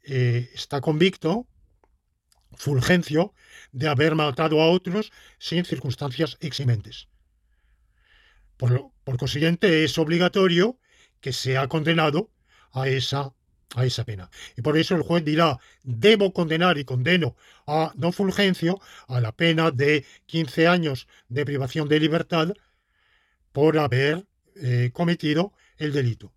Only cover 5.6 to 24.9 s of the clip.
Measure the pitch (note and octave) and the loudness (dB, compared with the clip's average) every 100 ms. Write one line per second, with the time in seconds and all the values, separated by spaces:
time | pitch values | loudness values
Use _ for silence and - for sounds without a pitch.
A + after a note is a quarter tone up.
5.6 | F3 C#3 C3+ B2 C#3+ B2+ D#3+ - D#3+ - | -4 -6 -6 -6 -6 -4 -4 -4 -8 -4
6.6 | A#2+ A2+ G#2+ - - _ _ _ _ _ | -2 -2 -4 -20 -20 _ _ _ _ _
7.6 | _ _ _ _ _ _ _ _ _ _ | _ _ _ _ _ _ _ _ _ _
8.6 | B2 B2 - _ - B2+ C3+ D3+ D#3+ E3+ | 0 0 -4 _ -8 -6 -4 0 0 2
9.6 | G#3 D#3+ D#3 D#3+ D#3 E3+ F3 G3+ F#3+ F3 | 2 2 2 0 0 2 0 2 2 4
10.6 | G#3 - _ _ _ _ C#3 B2+ B2+ C3 | 0 -2 _ _ _ _ -10 -6 -4 -2
11.6 | C3+ D#3+ D3+ E3 D#3 D3 A3 _ _ _ | -2 -2 0 2 2 0 -4 _ _ _
12.6 | _ C3 C3+ C3+ B2+ C#3 C#3 _ _ _ | _ -6 -2 -2 -2 -4 -6 _ _ _
13.6 | _ A#2+ B2+ A#2+ A2+ G2+ F2+ - - - | _ -2 -2 -2 -8 -10 -14 -20 -18 -6
14.6 | A#2+ D3+ D#3+ F3+ - E3+ D3+ D#3 E3 B2+ | 0 0 2 -2 0 0 0 2 2 0
15.6 | _ _ C3 A2+ G3 A3 G3 F#3 E3 E3 | _ _ -10 2 4 4 2 0 -2 2
16.6 | F3+ D3 C3+ B2+ C3 F3+ C3+ - _ _ | 2 2 -2 -2 0 2 0 -6 _ _
17.6 | - D#3 D#3+ - E3+ F3+ G3 F#3 G3 F3+ | -4 -2 -2 -2 -4 0 -2 2 0 2
18.6 | E3 F#3+ - - - B2+ A2+ - E3 D#3+ | -2 -4 -8 -20 -6 -4 -4 0 0 2
19.6 | D#3+ B2+ C#3+ D3+ - - _ E3 D#3+ - | 2 2 2 0 -2 -20 _ -4 -4 2
20.6 | E3 F3+ D#3 C3+ - _ _ A#2 C#3 C#3+ | 4 4 0 -4 -10 _ _ -6 -4 -4
21.6 | C3 D#3+ D3 D3+ D3+ E3 - E3+ D#3+ G#3 | -4 -4 0 2 2 0 0 0 0 -4
22.6 | _ _ _ _ _ _ _ _ _ - | _ _ _ _ _ _ _ _ _ 0
23.6 | D#3 D#3 C#3+ B2 C3+ E3 - _ _ - | 2 2 0 0 0 -2 -8 _ _ -8
24.6 | B2+ B2 B2 | -2 0 -2